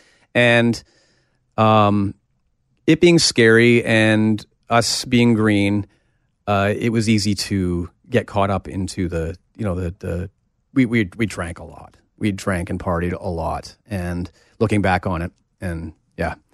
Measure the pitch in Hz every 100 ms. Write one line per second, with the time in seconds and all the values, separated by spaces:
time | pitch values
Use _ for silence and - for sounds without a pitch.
0 | _ _ _ 123 120 117 117 117 - _
1 | _ _ _ _ _ - 110 110 104 101
2 | 101 - _ _ _ _ _ _ - 160
3 | 175 170 - - 113 113 120 117 117 110
4 | 110 110 110 107 - _ _ 117 113 -
5 | 135 123 120 110 107 104 101 104 101 _
6 | _ _ _ _ - 101 98 104 117 113
7 | 107 110 101 98 - 98 90 87 87 _
8 | _ 117 95 104 98 95 - 95 92 -
9 | 90 82 80 90 _ - 104 87 92 92
10 | 95 87 95 - _ _ _ 135 120 117
11 | 95 - 110 - 85 85 82 76 - _
12 | _ _ 107 95 - 92 90 92 - 85
13 | 87 87 98 82 80 78 - - _ 101
14 | 87 87 90 _ _ _ 110 104 95 90
15 | 101 85 87 - _ _ 95 82 82 -
16 | _ - 80 76 _